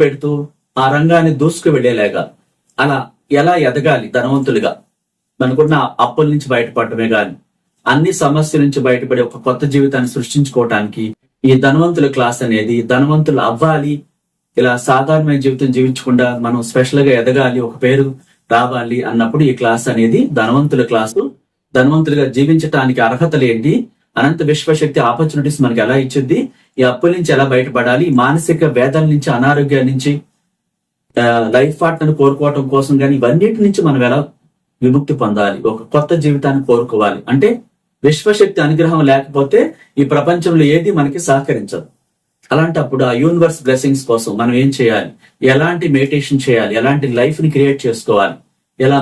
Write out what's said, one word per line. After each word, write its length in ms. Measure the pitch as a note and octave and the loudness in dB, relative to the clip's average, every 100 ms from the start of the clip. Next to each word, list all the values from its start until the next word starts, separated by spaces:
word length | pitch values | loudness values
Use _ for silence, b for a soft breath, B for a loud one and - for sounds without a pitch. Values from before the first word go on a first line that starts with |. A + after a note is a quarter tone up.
పెడుతూ 300 | C#3+ C3+ D3 D3 D3 _ _ C3+ | 0 0 -4 -4 -6 _ _ -4
ఆ 40 | C3 D3 | 0 2
రంగాన్ని 360 | E3 E3+ D#3+ C3+ | 2 2 2 0
దూసుకు 320 | D#3+ - E3+ C#3 | -2 0 0 0
వెళ్లేలాగా, 480 | B2 A2 G2+ F#2 - _ _ _ _ - | 0 0 -2 -4 -8 _ _ _ _ -4
అలా 220 | C3 C3+ - _ - C#3+ | -2 -2 -8 _ -4 -2
ఎలా 160 | E3 F3 C3 | 2 0 0
ఎదగాలి 360 | D3 D#3+ B2 A2+ B2 | 0 0 -2 -2 -4
ధనవంతులుగా, 560 | B2+ C#3 C3 A2+ - - _ _ _ _ _ - | 0 -2 0 -2 -2 -8 _ _ _ _ _ -4
మనకున్న 340 | B2+ C3+ D3+ D3+ - - A#2+ | -2 2 2 2 -2 -2 -2
అప్పుల 220 | - D3+ | 0 0
నుంచి 140 | D3 C3 | 0 -2
బయటపడటమే 540 | A#2+ A#2 B2 A#2 A2+ A2+ G#2+ | -4 -2 -4 -4 -4 -2 -2
గాని 200 | G2+ - _ _ _ _ - | -2 -8 _ _ _ _ -2
అన్ని 280 | C#3+ F3+ F#3+ | 0 0 0
సమస్యల 400 | C#3+ D3+ D#3 D3+ C#3+ | 0 0 0 0 0
నుంచి 140 | C3+ B2+ | 0 0
బయటపడి 320 | B2 B2+ B2 A#2 | -2 -2 -2 -2
ఒక 80 | C3+ C3 | -4 -4
కొత్త 160 | B2 D3 | -2 0
జీవితాన్ని 360 | C#3 C#3 C3+ B2 C3 | 2 0 0 -4 -4
సృష్టించుకోవటానికి 880 | A#2+ D3 C3+ B2 A2+ G#2+ G#2 A2+ A2 - _ _ | -4 -2 0 0 0 -2 -4 -6 -8 -10 _ _
ఈ 80 | C3 B2+ | 2 4
ధనవంతుల 460 | C#3 D3+ F3 E3 C#3 C3 | 4 2 2 2 0 0
క్లాస్ 240 | A#2+ - A#2+ | -2 -2 -2
అనేది, 280 | A2 A2 A#2 A2+ | -2 0 -2 0
ధనవంతులు 500 | B2+ C#3+ D#3 D#3 C3+ G#2+ | 0 2 2 2 0 0
అవ్వాలి, 480 | A#2 D#3+ D3+ D3 D3 - _ _ _ _ - | 0 0 0 -2 -6 -10 _ _ _ _ -2
ఇలా 160 | B2 B2 | 0 0
సాధారణమైన 560 | - C3 C#3+ D#3 D3+ C#3 | 0 0 2 0 2 0
జీవితం 260 | C3 B2+ C3+ B2+ | 0 0 0 0
జీవించకుండా 500 | C3 B2+ C3 B2 B2 A#2+ | 0 -2 0 0 0 -2
మనం 160 | A#2+ A#2+ A#2 | -4 -4 -2
స్పెషల్ 340 | B2+ C3 C#3 C#3 | 0 0 2 2
గా 60 | A#2+ | 2
ఎదగాలి, 400 | A#2+ C3+ B2+ B2 A2+ | 2 0 0 -2 -6
ఒక 60 | - | -2
పేరు 200 | B2+ C3+ C3+ - b b - | 0 2 0 -4 b b -2
రావాలి 480 | A#2 B2 B2 A#2 B2 - | 0 0 -4 -4 -4 -2
అన్నప్పుడు 320 | A#2 A2+ D3 C#3 | -2 0 2 0
ఈ 40 | B2 | 2
క్లాస్ 260 | A#2 A#2 - | 0 0 -2
అనేది 280 | A2+ A2+ A#3 C#4 B2+ | 0 0 2 0 0
ధనవంతుల 440 | A2+ C3+ D3 C#3+ A#2 | 0 0 0 0 0
క్లాసు. 320 | A#2 A2 G3 C4+ - _ _ _ | -2 -2 -4 -6 -8 _ _ _
ధనవంతులుగా 520 | C3 C3+ D#3+ D3+ C#3+ C3 B2 | 0 2 2 2 0 0 0
జీవించటానికి 640 | D3 D#3+ D#3 C#3+ C3 B2+ A2+ | 2 2 0 -2 0 0 0
అర్హతలు 400 | B2+ E3 D3+ B2 | 0 0 0 0
ఏంటి, 200 | A2+ C#3+ A3+ - _ _ - | 0 0 -2 -4 _ _ -2
అనంత 240 | C#3+ E3 D3 | 0 0 -2
విశ్వశక్తి 520 | D3 - D#3 D3 D3+ A#2 | -2 0 0 0 0 0
ఆపర్చునిటీస్ 500 | A#2+ D#3 D3 C#3+ D3 | 0 -2 -2 -2 0
మనకి 180 | B2 A2+ A2 | 0 0 0
ఎలా 100 | C3+ | 0
ఇచ్చింది, 340 | C3 C#3+ B2+ G3 C#4 b b - | 0 -2 0 -2 -2 b b 0
ఈ 60 | B2+ | 0
అప్పుల 200 | B2 E3+ F3+ | 2 0 0
నుంచి 180 | D#3+ C3+ | 0 0
ఎలా 120 | C3+ | 2
బయటపడాలి, 520 | B2+ B2 B2 A#2 C3 F3 | 0 0 -2 0 0 2
ఈ 40 | B2+ | 2
మానసిక 400 | A#2 D#3+ - D#3+ D#3 B2 | 2 0 0 0 0 0
వేదన 260 | C#3 D#3 D#3 | 0 2 2
నుంచి, 140 | D3 D3 A#2+ | 0 0 0
అనారోగ్యాల 480 | C3+ C#3+ C#3 C#3 B2+ | 2 2 2 0 0
నుంచి, 220 | C3 C#3+ C#3+ - _ _ _ _ _ _ _ _ B2+ | 0 -2 -4 -6 _ _ _ _ _ _ _ _ -2
ఆ, 100 | A#2+ A#2 A2 B2 | 0 2 2 2
లైఫ్ 200 | D3+ - | 2 0
పార్ట్నర్ 320 | E3 D#3+ D3+ D3+ | -2 0 -2 2
కోరుకోవటం 420 | C#3 C#3 D3 C#3 C3 C#3 | 2 2 -2 -2 0 0
కోసం 180 | C3+ C#3 | 2 2
కానీ, 140 | C#3 C3+ | 2 2
ఇవన్నిటి 380 | A#2+ E3 A3 A3 G3+ | 2 2 2 2 0
నుంచి 160 | G3 D#3+ | 2 0
మనం 100 | C3+ B2 | 2 0
ఎలా 100 | C#3+ D3 _ _ _ _ - | 0 -4 _ _ _ _ -2
విముక్తి 340 | B2+ C#3 C#3+ C3 | 0 0 0 -2
పొందాలి, 360 | A2 G#2 G2+ G2 A2 | -2 0 -2 -2 -4
ఒక 100 | A2+ A2+ D3 | -6 -2 -2
కొత్త 160 | D3+ E3 D3 | 0 0 0
జీవితాన్ని 380 | C#3 D3 C3+ C3 | 0 0 -2 0
కోరుకోవాలి 520 | A#2+ A#2+ C#3 G2+ - - | 0 0 0 -2 -2 -2
అంటే 160 | C#3 G#3+ B3 - _ _ _ | 2 2 0 -8 _ _ _
విశ్వశక్తి 580 | C#3+ D#3 G#3+ G#3 F#3+ F3 | 0 2 0 2 2 2
అనుగ్రహం 360 | D3+ D#3+ E3 D#3+ C#3 | 0 2 2 2 2
లేకపోతే 500 | C3+ D3 C#3 C#3 A3 D#4+ B B - | 2 0 -2 2 2 0 B B -2
ఈ 40 | C3+ | 0
ప్రపంచంలో 520 | C#3+ D#3 F3 F3 E3 C#3+ E3 | 0 0 0 2 4 4 2
ఏది 140 | F#3 E3 | 0 0
మనకి 200 | C#3+ E3+ F3 | -2 -2 -2
సహకరించదు. 580 | - D3 A#2+ G2+ F2 - _ _ _ _ _ - | -2 0 -6 -6 -12 -12 _ _ _ _ _ -4
అలాంటప్పుడు 500 | D3+ E3+ D#3 C3+ B2+ B2 | 0 0 -2 -2 -2 0
ఆ 20 | A#2 | 0
యూనివర్స్ 400 | D#3+ F3 D#3+ - B2+ | 0 2 0 0 -2
బ్లెస్సింగ్స్ 360 | C3 C#3 C3+ - | 0 0 -2 -2
కోసం 240 | A2+ A2+ G#2 | -2 -2 -2
మనం 140 | A#2+ B2 | 0 2
ఏం 80 | C3+ C3+ | 0 2
చేయాలి, 340 | A#2 G#2 F2+ - b b C3 | 0 0 -6 -14 b b 0
ఎలాంటి 340 | C3+ E3+ E3+ E3+ C3+ | 2 0 -2 0 0
మెడిటేషన్ 440 | C#3 D3 - C3+ | 0 -2 -2 -2
చేయాలి, 280 | C3+ A2+ G2+ A2 | 0 0 0 -2
ఎలాంటి 260 | B2+ C#3+ C3+ A#2+ | 0 0 -2 0
లైఫ్ 200 | C#3+ D#3 | 0 0
ని 40 | D#3 C#3 | -2 2
క్రియేట్ 220 | C#3 C#3 | 0 0
చేసుకోవాలి, 500 | B2 A2+ - G#2 F#2+ E2 _ _ _ - C3 | -4 -4 -2 0 0 -6 _ _ _ -2 0
ఎలా 120 | C#3 | 2